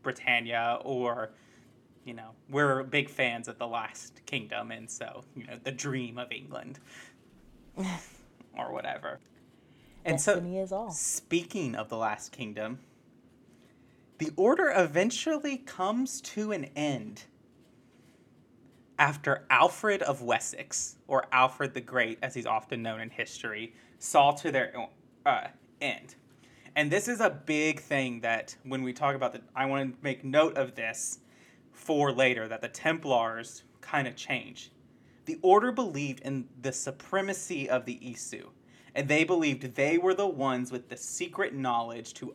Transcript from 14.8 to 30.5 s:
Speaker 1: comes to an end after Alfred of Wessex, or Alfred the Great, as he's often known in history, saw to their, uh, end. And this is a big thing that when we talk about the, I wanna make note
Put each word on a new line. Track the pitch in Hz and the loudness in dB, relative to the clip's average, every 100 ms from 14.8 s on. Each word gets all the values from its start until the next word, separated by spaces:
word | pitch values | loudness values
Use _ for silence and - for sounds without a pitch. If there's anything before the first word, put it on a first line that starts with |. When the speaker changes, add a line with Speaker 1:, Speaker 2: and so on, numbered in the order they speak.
| 170 156 214 - 320 302 294 262 | 4 4 2 0 -2 -2 -2 -6
Speaker 1:
comes | - - 190 233 262 - | -8 -2 0 0 -2 -4
to | - - 214 | -8 -4 -2
an | 196 135 143 | -4 -4 -2
end | 151 131 107 104 - _ _ _ _ _ _ _ _ _ _ _ _ _ - _ _ - | -2 -2 -6 -14 -20 _ _ _ _ _ _ _ _ _ _ _ _ _ -20 _ _ 4
after | 147 147 143 135 - | 4 4 0 0 4
Alfred | 127 170 - 214 196 | 8 8 6 0 2
of | - 135 | 0 -2
Wessex, | 120 113 - - - - - - - | 2 0 0 -10 -8 -6 -8 -12 0
or | 135 - | 0 4
Alfred | 127 127 - 139 | 4 4 2 -4
the | 131 | -4
Great, | 117 127 113 113 | -4 0 0 -2
as | 131 | -6
he's | 123 113 | -4 -2
often | 110 - 123 | -2 -2 -6
known | 113 110 | -4 -6
in | 113 | -8
history, | - 160 - 117 107 113 - - - | -6 -8 -6 -8 -8 -10 -14 -20 -14
saw | - 151 143 | 2 6 6
to | 147 165 | 4 0
their, | 135 120 - - - - _ 143 | 0 0 -4 -10 -12 -20 _ 2
uh, | 104 - - _ _ | 2 -2 -14 _ _
end. | 143 101 - - _ - - - - 151 | -4 -4 -10 -20 _ -20 -20 -20 -4 0
And | 147 | 2
this | 185 214 | 2 0
is | 240 | 2
a | 214 | 2
big | 143 - 151 156 147 | 2 -2 2 2 0
thing | - 139 131 117 | 0 0 0 -2
that | 117 113 - - | 0 0 -2 -14
when | 131 131 | -8 -4
we | 127 | -4
talk | 123 143 135 | 0 0 0
about | 123 | -2
the, | 113 - 131 | -4 -10 -2
I | 135 | 0
wanna | 139 135 123 | 0 -2 -4
make | 143 131 | -6 -4
note | 135 143 160 | 2 4 6